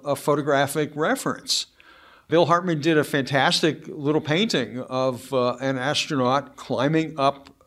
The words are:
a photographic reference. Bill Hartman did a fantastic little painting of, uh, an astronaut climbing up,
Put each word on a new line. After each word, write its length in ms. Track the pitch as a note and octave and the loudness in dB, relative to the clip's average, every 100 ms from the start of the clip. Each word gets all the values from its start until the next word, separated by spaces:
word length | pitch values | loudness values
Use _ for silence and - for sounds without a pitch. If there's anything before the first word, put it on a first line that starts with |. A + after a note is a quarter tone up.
a 120 | D3 C3 | -6 -2
photographic 720 | - C#3+ D3 C#3 C#3 D#3 D3+ | 0 0 2 2 2 0 -4
reference. 720 | D3 F3 C4+ C#3 - - - - _ - - - - - | -2 -2 -2 -4 -6 -4 -4 -4 _ -20 -20 -20 -20 0
Bill 180 | D#3+ D3+ | 2 4
Hartman 340 | F3 F3+ D#3 | 4 2 0
did 160 | D#3+ D3+ | 2 2
a 60 | |
fantastic 840 | C#3+ D3 B2 C#3+ D3+ E3+ E3 C#3 - | 2 -2 0 2 2 2 0 -2 -10
little 320 | D#3 C#3 D3+ | -6 0 0
painting 580 | D3 E3 A3+ D3 G#2+ A#2+ | 0 0 0 0 -4 -8
of, 520 | - C3 C3 B2 - | -6 -2 -2 -2 -4
uh, 220 | C3 B2 B2 | 0 0 0
an 180 | C3+ C3 | -4 -2
astronaut 760 | C3+ C#3+ - C#3 B2 C#3 C3+ | -2 -2 -2 0 2 0 -2
climbing 640 | - - A#2 C#3+ D#3+ D#3+ D#3 | -18 -6 0 2 2 0 0
up, 320 | C#3 - - _ | 0 0 -20 _